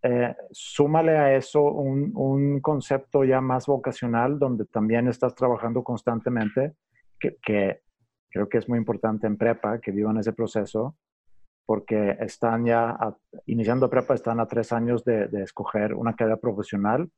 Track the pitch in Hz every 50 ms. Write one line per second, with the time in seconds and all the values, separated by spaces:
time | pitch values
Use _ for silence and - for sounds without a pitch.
0 | - 127 123 123 123 117 120 - - - - - - - - - 147 143 156 160
1 | 160 160 160 156 147 139 135 135 123 - - 151 147 147 147 - 143 135 135 139
2 | 143 151 - - 135 135 135 139 139 143 143 139 135 - 156 139 123 - 139 135
3 | - _ _ 147 135 131 131 131 131 131 127 127 123 - 143 131 135 135 120 -
4 | - 120 117 113 120 131 143 147 139 131 123 110 107 - _ 113 107 107 113 117
5 | 120 123 113 - - 127 123 - 131 123 123 110 117 117 117 127 123 - 123 110
6 | _ - 117 113 - 127 123 117 110 104 - - 135 151 151 _ _ _ _ _
7 | _ _ _ - - - - _ - - 107 104 98 98 - - _ _ _ _
8 | _ _ _ _ _ _ - 95 104 98 - 120 104 - 120 117 110 107 113 101
9 | - 113 110 107 107 110 104 104 113 117 117 - - 107 107 117 - - 98 101
10 | 104 107 107 110 101 113 104 - 117 104 - 110 101 92 - 110 113 135 156 _
11 | _ _ _ _ _ _ - - - - _ _ _ _ 110 101 101 - 110 107
12 | 104 101 - - 113 113 - - - 117 113 117 120 120 117 117 117 117 117 -
13 | 113 110 107 _ _ _ - - - - 113 117 113 104 120 131 131 127 - 131
14 | 123 - 135 120 - 117 113 117 113 110 - 117 113 - 120 117 117 120 120 117
15 | 110 - 117 107 101 - - 104 98 92 - - 101 - - 110 104 107 - -
16 | 117 117 113 - 117 110 110 110 - 120 107 95 104 - - 101 101 104 113 131
17 | 170 170 _